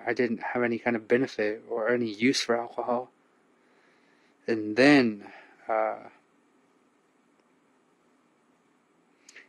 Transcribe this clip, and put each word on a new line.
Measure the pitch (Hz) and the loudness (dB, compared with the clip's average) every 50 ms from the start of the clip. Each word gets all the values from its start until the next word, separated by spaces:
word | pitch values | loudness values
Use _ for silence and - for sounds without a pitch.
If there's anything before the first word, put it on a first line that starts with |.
| - 117 | -4 -4
I | 120 | -2
didn't | 117 127 113 117 101 | 0 0 0 0 -4
have | - - - 123 123 | -6 -6 -4 -2 -2
any | 117 120 113 | 0 -2 -2
kind | - 123 117 | -2 -2 -2
of | 113 113 107 | -2 0 2
benefit | 120 123 135 123 - - 107 107 107 113 113 110 | 2 2 2 0 -2 -2 -2 -2 -2 -4 -8 -8
or | 113 117 110 117 | -6 -4 0 0
any | 123 120 120 113 | 0 0 0 -2
use | 104 98 113 131 139 - | -2 0 2 2 2 2
for | - - 117 117 | 0 0 -2 -2
alcohol. | 117 120 - - 117 - 123 120 127 - _ _ _ _ _ _ _ _ _ _ _ _ _ _ _ _ _ _ _ _ _ _ _ _ _ _ - - | -2 -6 -8 -8 -4 -2 -2 -2 -4 -6 _ _ _ _ _ _ _ _ _ _ _ _ _ _ _ _ _ _ _ _ _ _ _ _ _ _ -4 -2
And | 117 110 107 107 107 | -2 -2 -2 -2 2
then, | 110 131 143 147 143 123 117 107 101 101 - - - - - - _ - - | 4 6 8 8 8 6 4 0 -6 -12 -18 -20 -20 -20 -20 -20 _ -8 -4
uh, | 113 110 110 107 107 107 107 104 - _ _ _ _ _ _ _ _ _ _ _ _ _ _ _ _ _ _ _ _ _ _ _ _ _ _ _ _ _ _ _ _ _ _ _ _ _ _ _ _ _ _ _ _ _ _ _ _ _ _ _ _ _ _ _ _ _ _ _ _ _ _ - - - - | -2 -2 -2 -2 -4 -8 -12 -18 -20 _ _ _ _ _ _ _ _ _ _ _ _ _ _ _ _ _ _ _ _ _ _ _ _ _ _ _ _ _ _ _ _ _ _ _ _ _ _ _ _ _ _ _ _ _ _ _ _ _ _ _ _ _ _ _ _ _ _ _ _ _ _ -20 -20 -20 -20